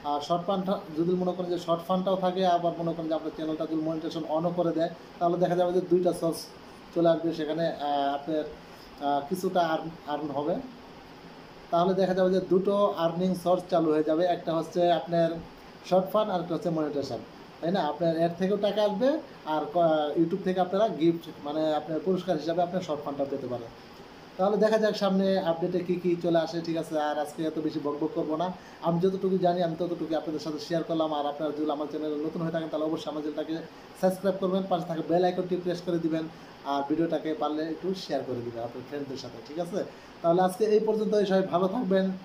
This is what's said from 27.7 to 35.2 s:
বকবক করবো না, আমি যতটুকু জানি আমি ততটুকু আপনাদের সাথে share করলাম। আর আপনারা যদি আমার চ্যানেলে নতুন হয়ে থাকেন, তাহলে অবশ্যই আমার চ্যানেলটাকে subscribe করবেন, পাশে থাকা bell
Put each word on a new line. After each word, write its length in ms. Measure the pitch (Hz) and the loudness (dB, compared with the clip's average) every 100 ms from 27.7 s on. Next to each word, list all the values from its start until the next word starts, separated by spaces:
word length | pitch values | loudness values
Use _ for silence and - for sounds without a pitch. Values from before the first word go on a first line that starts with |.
| 151 | -2
বকবক 260 | 143 - 156 | -4 -2 -2
করবো 220 | 170 151 156 | -2 -2 -2
না, 160 | 180 180 - - | -2 -4 -14 -4
আমি 180 | 160 170 | 0 2
যতটুকু 380 | 190 190 190 190 | 2 2 0 2
জানি 240 | 175 180 | 2 2
আমি 140 | 170 165 | 0 -2
ততটুকু 360 | 175 170 156 156 | -4 -2 -2 -2
আপনাদের 240 | 170 151 | -2 -6
সাথে 180 | 160 151 | -6 -8
share 240 | - 170 | -2 -2
করলাম। 320 | 165 165 156 | 0 0 0
আর 120 | 147 143 | 0 -2
আপনারা 260 | 143 156 | -2 -4
যদি 180 | 143 156 | -2 -2
আমার 160 | 143 147 | -2 -4
চ্যানেলে 260 | 151 151 147 | -4 -4 -2
নতুন 260 | 156 170 | -4 -2
হয়ে 80 | 165 | -2
থাকেন, 180 | 165 156 | -2 -4
তাহলে 180 | 156 156 | -2 -2
অবশ্যই 240 | 160 - | -2 -4
আমার 120 | 151 | -6
চ্যানেলটাকে 440 | 151 147 151 160 - - - - | -6 -6 -6 -6 -8 -16 -20 0
subscribe 360 | 185 185 196 185 | 0 2 -2 0
করবেন, 220 | 190 190 190 | 0 0 0
পাশে 160 | 175 170 | -2 -2
থাকা 140 | 160 151 | -6 0
bell 160 | 170 | 4